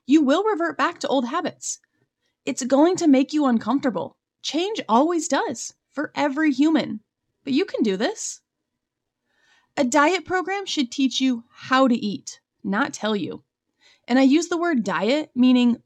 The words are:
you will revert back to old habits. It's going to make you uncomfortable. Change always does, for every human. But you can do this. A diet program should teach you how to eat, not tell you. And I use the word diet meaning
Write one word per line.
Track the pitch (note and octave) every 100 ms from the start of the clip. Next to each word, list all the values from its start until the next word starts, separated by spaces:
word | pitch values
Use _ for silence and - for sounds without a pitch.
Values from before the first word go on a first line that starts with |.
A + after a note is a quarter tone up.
| -
you | D#4
will | C4 D#4
revert | G#4+ E4+ E4+ D4
back | D4 E4+
to | -
old | C#4 A#3+
habits. | E4 D4+ - - - _ _ _ _ _ _ -
It's | B3+
going | B3+ C#4 E4 F4+
to | E4+
make | C4 C4
you | D4+ C#4
uncomfortable. | A3+ G#3 C4+ C#4 E3+ - _ _ _
Change | - D4 F#4+ A4 -
always | A3+ D#4 F4 D4+
does, | C#4+ G#4 A#3 - _ _
for | - D4+
every | - C#4+ C4+ D#4
human. | B3 D4+ D4+ D3+ G#3+ _ _ _ _
But | -
you | C4+
can | G4+ B4
do | A3+ F#3+
this. | A3+ - - - _ _ _ _ _ _ _ _ _ _ _ _ _ -
A |
diet | B3+ D4 D4 F4+ D#4
program | F#4 F4+ G4 G4
should | - B3
teach | - C4+ -
you | C4 A#3 -
how | - - C4 C4+
to |
eat, | A#3 G#3 D3 - - _ _
not | G3+ G3 C#4
tell | - G#3+ G#3
you. | D#3 - _ _ _ _ _ _ -
And | B3
I |
use | C4+ D4+ E4+
the | F4
word | F4 C4+
diet | G3 E3 G#3 D4 D#4
meaning | B3 B3+ B3 B3 A#3